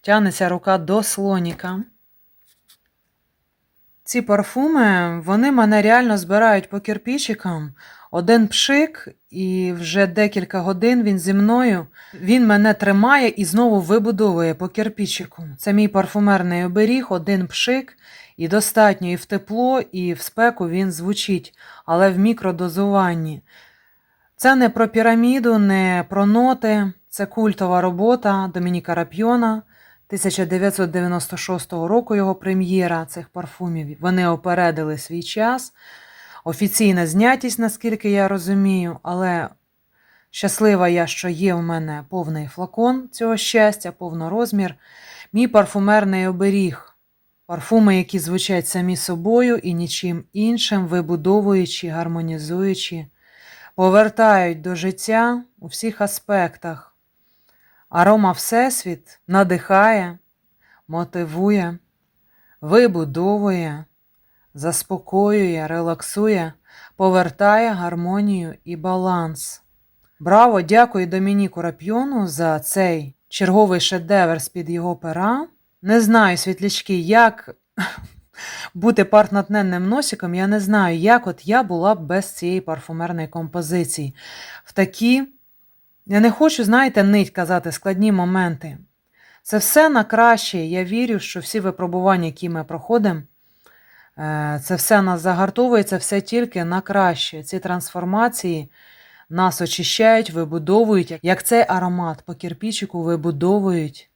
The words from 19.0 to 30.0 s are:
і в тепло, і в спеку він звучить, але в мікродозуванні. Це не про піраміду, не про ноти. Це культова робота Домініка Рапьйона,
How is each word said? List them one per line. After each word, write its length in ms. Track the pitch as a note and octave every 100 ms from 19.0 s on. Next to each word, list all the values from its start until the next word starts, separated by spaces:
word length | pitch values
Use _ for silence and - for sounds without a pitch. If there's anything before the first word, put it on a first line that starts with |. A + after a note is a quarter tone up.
| F3+
і 80 | F3
в 80 |
тепло, 560 | - G3+ G3 A3 B3 C4
і 320 | A#3 F#3 F3+
в 80 | E3+
спеку 480 | - - A#3 A#3+ F3
він 240 | F3 F#3+
звучить, 680 | D#3+ F3 G3+ - F#3 - _ - -
але 260 | - E3+ F#3+
в 80 | F#3
мікродозуванні. 1200 | G3+ A#3 F#3+ F3 F3+ E3 G3+ G3 F#3 E3+ D#3+ E3 _ _ _ _ _ _ _ _ _ _
Це 180 | B3+
не 140 | C4+ A#3+
про 200 | A#3+ A3+
піраміду, 680 | A3+ A3+ A3+ A#3 C4+ A#3+ A3
не 460 | G3+ F#3+ F#3+ F3+ F3
про 180 | G3 G3+
ноти. 680 | A3 B3+ B3+ A3+ G#3+ G3 F3+ _
Це 180 | - G3+
культова 540 | G#3+ A3 G3 F#3+ F3+
робота 680 | F3+ F3 G#3+ B3 A3+ G3 F#3+
Домініка 400 | F3+ F3 F3 -
Рапьйона, 680 | E3+ E3+ D#3+ A3 A#3+ A#3 A3 - _ _ _